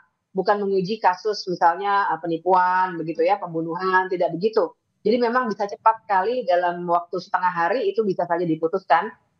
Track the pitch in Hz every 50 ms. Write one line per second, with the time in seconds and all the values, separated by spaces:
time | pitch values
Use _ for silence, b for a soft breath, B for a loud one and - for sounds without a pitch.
0 | - _ _ _ _ _ _ 190 180 220 208 208 208 196 196 190 180 175 226 220
1 | - 190 180 - - 214 208 - - 190 175 170 185 170 170 185 196 202 202 202
2 | 196 - 160 156 - 170 165 160 165 180 185 185 180 180 180 185 185 185 175 165
3 | 156 160 160 156 165 175 202 202 190 175 165 165 165 165 160 170 185 190 185 185
4 | 185 185 190 175 175 165 165 165 180 220 220 220 180 165 - _ _ _ _ _
5 | _ 202 226 247 240 226 233 254 247 226 196 - 208 202 - - _ 220 220 214
6 | _ - 202 185 185 220 247 254 226 180 180 175 180 175 175 175 175 175 170 170
7 | 170 - - 180 180 - - 180 180 190 175 175 170 170 190 262 233 196 196 -
8 | 220 202 180 - 175 - 175 170 185 170 160 156 165 165 190 190 - _ 175 160
9 | 185 220 - _ _ _ _ _